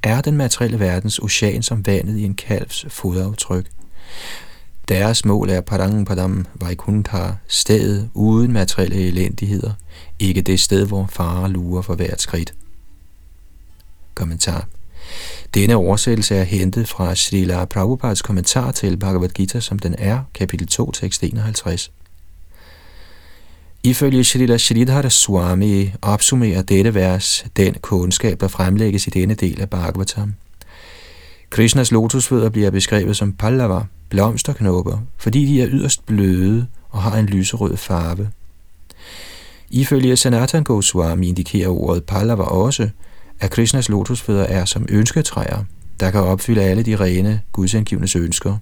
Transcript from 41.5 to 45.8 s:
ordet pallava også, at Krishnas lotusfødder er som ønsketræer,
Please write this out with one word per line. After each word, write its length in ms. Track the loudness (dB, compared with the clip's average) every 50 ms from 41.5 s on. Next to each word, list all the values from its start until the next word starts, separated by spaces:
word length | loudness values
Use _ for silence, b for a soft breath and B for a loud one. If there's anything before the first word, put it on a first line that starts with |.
| 0 0 0 2
ordet 340 | 0 0 0 0 0 0 -2
pallava 400 | -2 -2 0 2 2 2 0 0
også, 460 | 0 2 2 2 2 2 0 -2 -2 -2 b b b b b b b b b
at 120 | -4 -2
Krishnas 380 | 2 2 2 2 2 0 0 2
lotusfødder 540 | 0 0 0 -2 -4 -6 -2 0 2 2 2
er 220 | 2 0 0 0
som 200 | 0 -2 -2 -2 0
ønsketræer, 720 | 2 2 2 4 2 0 -2 0 -2 -4 -4 -2 -4 -4 -6 -6 -10 -12